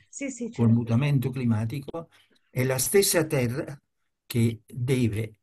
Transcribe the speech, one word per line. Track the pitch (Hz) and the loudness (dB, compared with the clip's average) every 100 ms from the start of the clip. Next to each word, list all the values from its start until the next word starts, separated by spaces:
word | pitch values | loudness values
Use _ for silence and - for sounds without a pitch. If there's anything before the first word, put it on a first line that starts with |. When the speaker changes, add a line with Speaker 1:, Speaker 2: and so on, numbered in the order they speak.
| - | -16
Speaker 1:
Sì, | - 269 | -10 -10
sì, | - 233 | -8 -8
Speaker 2:
col | - 117 | 2 4
Speaker 1:
certo. | |
Speaker 2:
mutamento | 117 117 117 147 139 131 | 4 2 0 2 0 0
climatico, | 131 120 110 110 139 - 165 160 _ _ _ _ | -2 0 0 -2 -6 -10 -12 -12 _ _ _ _
è | - | -4
la | 127 131 | -2 -2
stessa | - 202 196 180 156 | 2 2 4 2 0
terra | 147 120 131 - 143 _ _ _ _ - | 0 -2 -4 -8 -12 _ _ _ _ -4
che | 120 117 113 - | 0 2 0 -10
deve | - 123 127 113 101 110 - | -6 -2 0 0 0 -6 -10